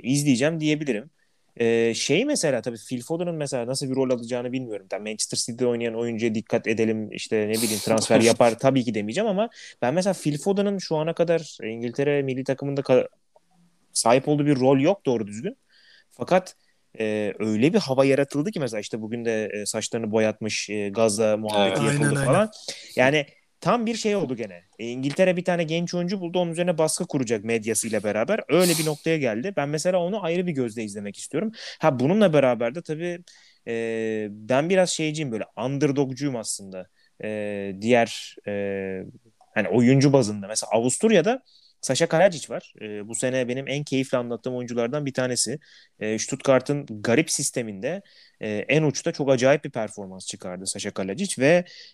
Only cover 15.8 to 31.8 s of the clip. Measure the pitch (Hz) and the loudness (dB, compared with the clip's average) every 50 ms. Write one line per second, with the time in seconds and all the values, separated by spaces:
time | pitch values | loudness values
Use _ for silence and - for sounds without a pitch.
15.8 | _ _ _ _ _ _ _ - - - 175 185 185 - - _ _ _ _ _ | _ _ _ _ _ _ _ -8 0 2 2 2 2 -2 -14 _ _ _ _ _
16.8 | _ _ - 113 110 107 107 107 104 101 - - 107 110 107 107 127 165 220 202 | _ _ -6 -4 -2 0 0 0 -2 -2 -4 -2 -2 0 2 2 2 4 2 2
17.8 | - 135 131 131 135 135 131 143 139 - - 143 151 220 - 170 135 113 110 107 | 0 0 2 4 4 4 4 2 2 0 -2 -4 -2 -2 -4 -4 -4 -4 -6 -6
18.8 | 101 - 123 107 110 104 120 117 113 117 110 107 107 - 101 104 101 - - 110 | -8 -6 -8 -8 -8 -6 -6 -4 -2 -2 -2 -2 -2 -4 -6 -6 -6 -6 -4 -4
19.8 | - - - 113 113 107 107 110 110 110 107 - 110 104 - - - - 104 104 | -4 -4 -4 -4 -2 0 2 2 2 2 0 -2 -4 -6 -4 -6 -6 -6 -4 -4
20.8 | 101 101 98 113 113 107 101 113 110 107 107 107 110 107 104 101 98 95 180 147 | -4 -2 0 2 2 2 4 2 2 2 2 0 0 0 2 2 4 4 2 2
21.8 | 143 - - 143 143 143 143 139 135 135 139 202 220 220 - - - - - - | 2 2 2 2 2 2 2 2 2 4 4 4 2 2 -2 -10 -12 -12 -12 -12
22.8 | - - - 123 127 135 151 151 139 - - _ _ _ _ - - 165 226 240 | -14 -4 2 4 4 4 4 2 0 -4 -10 _ _ _ _ -4 0 2 2 2
23.8 | 220 233 226 208 - 214 208 196 156 127 127 110 113 95 87 87 - _ _ - | 0 -2 -2 -2 -2 0 0 0 0 -2 -4 -6 -8 -10 -12 -16 -20 _ _ -10
24.8 | 113 117 123 131 135 156 - 185 190 185 175 180 175 185 175 170 170 151 165 170 | -8 -6 -4 -4 -4 0 2 4 4 4 2 2 0 0 0 0 0 0 -2 -2
25.8 | 175 165 180 175 175 175 208 190 175 170 180 180 175 170 160 175 175 180 165 165 | -2 -2 -2 -2 -2 -2 -4 -4 -4 -2 0 0 0 0 -2 -2 0 0 2 2
26.8 | 156 156 - - 175 - - 135 123 110 117 101 107 117 117 113 104 113 107 - | 2 0 0 -2 -4 -2 -2 -2 0 0 -2 -2 0 0 -2 0 0 0 -2 -2
27.8 | - 110 110 101 104 104 101 107 120 175 214 220 - - 147 180 185 180 160 160 | -2 -2 -2 -2 0 0 0 0 0 0 -2 -2 0 2 4 4 6 4 4 2
28.8 | 156 156 147 - - 160 160 151 135 113 104 117 147 202 196 147 143 147 151 156 | 0 -2 -2 -2 0 0 0 2 0 0 -2 -2 -4 -4 -4 -4 -2 -2 -2 -2
29.8 | 175 180 185 180 170 180 220 202 180 165 170 185 180 175 143 135 123 113 104 117 | 0 0 0 0 0 -2 -4 -4 -2 -2 -2 -2 -2 -2 -2 -2 -2 -2 -4 -6
30.8 | 110 101 101 107 101 104 - - - - - 160 208 226 220 - - - - - | -8 -8 -8 -8 -10 -10 -10 -12 -10 -6 -4 -4 -4 -4 -6 -10 -14 -16 -4 0